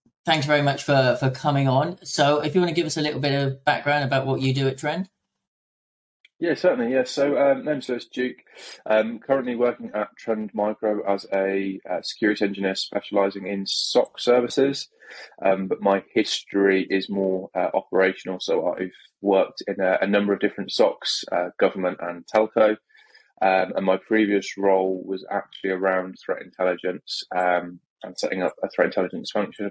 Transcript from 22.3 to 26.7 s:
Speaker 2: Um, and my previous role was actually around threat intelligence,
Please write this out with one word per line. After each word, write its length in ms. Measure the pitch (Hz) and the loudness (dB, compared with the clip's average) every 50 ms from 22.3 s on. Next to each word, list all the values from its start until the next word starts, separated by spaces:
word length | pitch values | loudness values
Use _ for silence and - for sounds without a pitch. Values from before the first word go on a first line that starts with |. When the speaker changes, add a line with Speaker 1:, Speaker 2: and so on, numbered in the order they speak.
| - 110 110 107 - 110 110 107 110 - _ _ _ _ _ _ _ - _ _ _ - | 2 2 2 2 4 4 4 4 4 0 _ _ _ _ _ _ _ -20 _ _ _ 0
Speaker 2:
Um, 320 | 95 95 95 92 92 90 - | 2 4 4 4 2 0 -2
and 100 | 95 95 | -2 0
my 100 | 95 95 | 2 0
previous 600 | 95 - - 113 110 110 101 101 98 95 - - 98 | 0 0 0 2 2 4 4 2 0 0 -2 -4 0
role 440 | 98 98 95 95 95 95 95 92 - | 2 4 4 4 4 0 -2 -4 -6
was 180 | 92 95 92 - - | -8 -8 -8 -6 -6
actually 400 | 101 101 - - - - - 98 | -6 -6 -6 -8 -10 -6 -4 -4
around 460 | 95 90 95 95 92 92 92 92 92 - - | -2 0 0 0 0 0 -2 -4 -10 -10 -6
threat 180 | - 92 92 | -6 -6 -6
intelligence, 800 | - 92 - - 92 92 | -8 -12 -6 -2 0 0